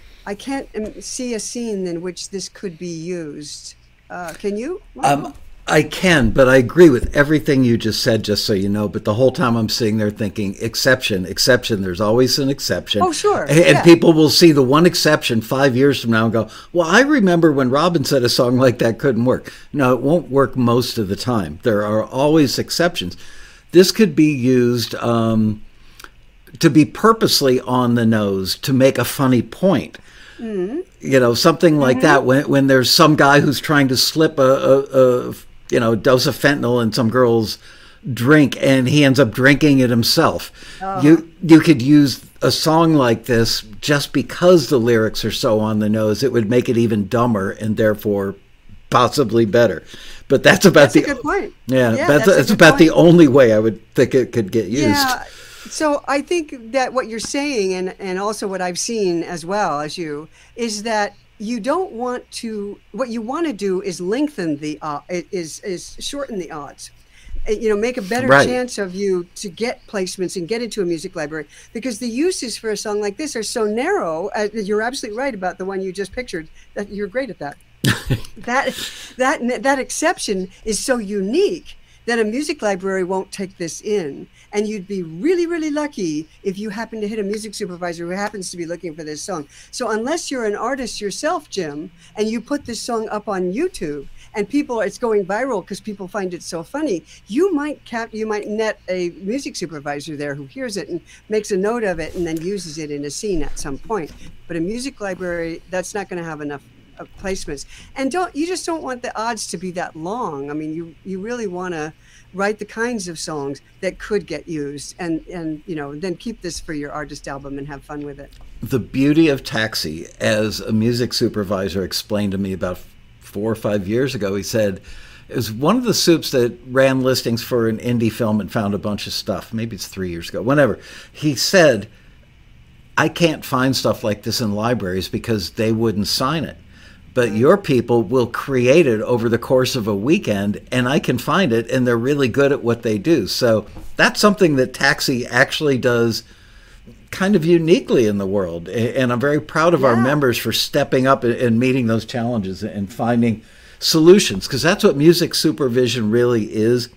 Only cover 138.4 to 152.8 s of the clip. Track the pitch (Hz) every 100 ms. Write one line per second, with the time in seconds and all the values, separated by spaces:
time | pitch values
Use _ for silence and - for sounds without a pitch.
138.4 | - 131 120 151 147 107 107 120 117 113
139.4 | - 131 127 131 104 101 113 180 - 101
140.4 | 101 95 - 127 123 143 - 123 - 160
141.4 | 185 113 117 131 123 117 123 147 131 113
142.4 | 139 135 117 113 117 107 123 165 92 -
143.4 | 123 110 - - - - 180 240 208 196
144.4 | 180 139 127 - 139 147 - 123 120 120
145.4 | 139 - 151 131 123 120 117 110 - -
146.4 | - - - - - - - - 190 208
147.4 | 160 170 160 175 - 180 107 101 98 101
148.4 | 90 85 85 117 117 107 127 120 139 147
149.4 | - 160 165 165 131 117 123 147 135 113
150.4 | 113 107 - 147 139 139 131 131 120 120
151.4 | 123 113 127 131 117 113 - 127 117 120
152.4 | 95 92 101 92